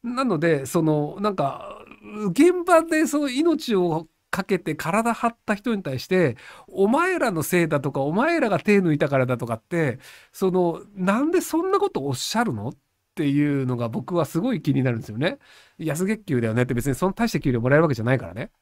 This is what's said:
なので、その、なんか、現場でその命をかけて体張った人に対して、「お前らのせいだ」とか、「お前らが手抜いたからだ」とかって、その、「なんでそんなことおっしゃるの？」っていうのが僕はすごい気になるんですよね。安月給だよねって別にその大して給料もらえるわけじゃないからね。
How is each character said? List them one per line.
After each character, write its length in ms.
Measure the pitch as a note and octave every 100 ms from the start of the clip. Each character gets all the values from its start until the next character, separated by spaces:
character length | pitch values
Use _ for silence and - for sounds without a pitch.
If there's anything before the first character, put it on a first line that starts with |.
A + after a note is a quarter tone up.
な 200 | A#3 A#3+
の 140 | C4+ E3+
で、 260 | E3+ D3
そ 160 | C3+ F3
の、 380 | D#3+ D3+ D3 -
な 100 | G#3
ん 60 | F#3+
か、 480 | C#3+ C3 - - - - G#3 G#3+ G#3
現 340 | E3 E4+ F4+
場 180 | F4 E4
で 240 | E4 D#4 D#4
そ 120 | C#4+
の 100 | C#4+
命 460 | B3 E4+ D#4 -
を 320 | G3+ F3+ D#3+ F3 _ _
か 140 | -
け 140 | F#3+ F#3
て 160 | - D#3
体 360 | D#3 G3 A#3
張 140 | A3+ A#3+
っ 100 | -
た 120 | - G#3
人 180 | -
に 80 | G#3+
対 160 | E3 C3
し 80 | -
て、 300 | F#3 D#3+ A2+ - - -
「お 180 | - G3
前 320 | C#4 F4+ F4
ら 140 | C#4
の 100 | E3
せ 220 | - F3+
い 40 | E3
だ」 120 | D3
と 100 | C#3
か、 80 | C#3
「お 100 | C#3
前 260 | F3+ D4+ E4+
ら 100 | B3+
が 120 | F3
手 180 | - G3+
抜 160 | F3+
い 40 | D3+
た 100 | D#3
か 100 | C3+
ら 80 | B2+
だ」 100 | B2
と 100 | A#2
か 80 |
っ 60 | A2+
て、 380 | _ E3+ D3+ A2 - - -
そ 200 | - F#3+
の、 280 | F3+ F3 D#3+ -
「な 260 | G3 F3+ G#3+
ん 120 | D4+
で 80 | F4
そ 200 | E4+ D#4+
ん 120 | F#4+
な 80 | G4
こ 100 | G4+
と 160 | - C#3
お 60 |
っ 20 |
し 200 | B2+ - A3
ゃ 80 |
る 100 | A#3
の？」 140 | A2 G#2+
っ 20 | - _ _ _ -
て 100 | D3
い 340 | C#3+ D3 C#3
う 40 | C3
の 100 | B2
が 120 | A#2+
僕 260 | A2+ -
は 120 | F3+ D#3
す 120 | E3
ご 160 | A#3
い 80 | G3
気 100 | D3+
に 120 | C3+
な 80 | B2+
る 60 | A2+
ん 20 |
で 60 | -
す 20 |
よ 100 | G#2+
ね。 200 | D#3+ C#4 _ - _ _
安 280 | D#3 D3
月 180 | F#3+ A3
給 180 | - B2+
だ 60 | A2+
よ 80 |
ね 80 | A2
っ 40 | B2+
て 80 |
別 140 | B2 A#2+
に 60 |
そ 100 | C3
の 80 | F#3
大 160 | F#3+ A3+
し 40 |
て 80 | D#3+
給 100 | C#3+
料 100 | A#2+
も 80 | A#2+
ら 60 |
え 40 | D3
る 40 |
わ 60 | E3
け 80 | A#2
じ 40 |
ゃ 40 |
な 100 | A2
い 40 | C3
か 100 | A#2
ら 60 |
ね。 180 | F2+ - _